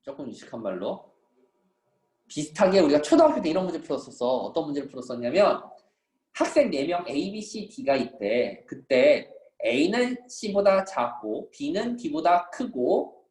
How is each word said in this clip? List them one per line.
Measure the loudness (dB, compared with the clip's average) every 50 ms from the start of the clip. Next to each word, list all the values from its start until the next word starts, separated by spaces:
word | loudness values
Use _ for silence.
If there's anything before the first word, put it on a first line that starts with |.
조금 | _ -14 -14 -12 -12 -12
유식한 | -12 -14 -16 -14 -14 -8
말로. | -8 -6 -6 -6 -6 -6 -8 -8 -14 _ _ _ _ _ _ _ _ _ _ _ _ _ _ _ _ _ _ _ _ _ _ _ _ _
비슷하게 | -8 -8 -8 -8 0 2 2 4 6 4
우리가 | 6 6 4 2
초등학교 | 4 4 6 6 6 6 4 2
때 | -2 -2
이런 | -2 -2 -2
문제 | -2 -6 -8
풀었었어. | -6 -6 -8 -8 -8 -12 -8 -4 -2
어떤 | -2 0 -2 -4 -4 -4 -4 -4
문제를 | -4 -6 -6 -8 -8
풀었었냐면 | -14 -16 -12 -10 -10 -6 -6 0 2 4 4 4 2 0 -6 -16 -20 -20 _ _ _ _ _ _ _ _ _ _
학생 | _ -2 -2 2 4 4 4 4
네 | 0 -2 -2
명 | -2 -2 -4 -4 -4
A, | -4 -4 -4 -4
B, | -8 -10
C, | -12 -12 -12 -12 -12 -12
D가 | -14 -6 0 0 2
있대. | 2 0 -4 -6 -6 -4 0 0 0 0 -2 -4 -12 _
그때 | -16 -16 -16 -4 _ 4 6 6 6 4 4 0 -10 -20 -20 _ _ _ _ -4
A는 | -2 0 2 0 2 2 0 0 -2 -4 -8 -12 -18
C보다 | -16 -10 -8 -2 0 2 4 4 4 4 0
작고 | -2 -4 -2 -2 -2 -4 -8 -8 -6 -6 -6 -8 -12
B는 | _ -8 -6 -4 -4 -2 -4 -4 -6
D보다 | -6 -6 -6 -6 0 2 4 4 4 2 -4
크고 | -8 -8 -8 -6 -4 -2 0 2 2 0 0 -4 -12 _ _ _